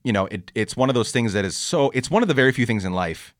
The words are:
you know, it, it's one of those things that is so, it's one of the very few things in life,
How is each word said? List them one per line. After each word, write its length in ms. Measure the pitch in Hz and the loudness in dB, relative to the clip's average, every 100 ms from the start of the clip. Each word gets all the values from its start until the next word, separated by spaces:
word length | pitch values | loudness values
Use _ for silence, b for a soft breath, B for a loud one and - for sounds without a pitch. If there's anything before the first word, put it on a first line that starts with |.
you 80 | 127 | -2
know, 140 | 101 95 | 0 0
it, 260 | 95 - | -6 -6
it's 220 | 113 107 - | -4 -4 0
one 140 | 131 | 0
of 60 | 123 | 2
those 160 | 107 | 0
things 180 | 127 117 | 0 0
that 140 | 98 98 | 0 -2
is 100 | - | -4
so, 360 | - 165 139 | -2 2 2
it's 200 | 127 - | 0 0
one 100 | 196 | 2
of 60 | 220 | 2
the 60 | |
very 180 | 135 131 | 4 4
few 140 | 127 120 | 2 0
things 180 | 107 | 0
in 80 | 92 | -2
life, 400 | 90 87 80 - | -2 -4 -6 -14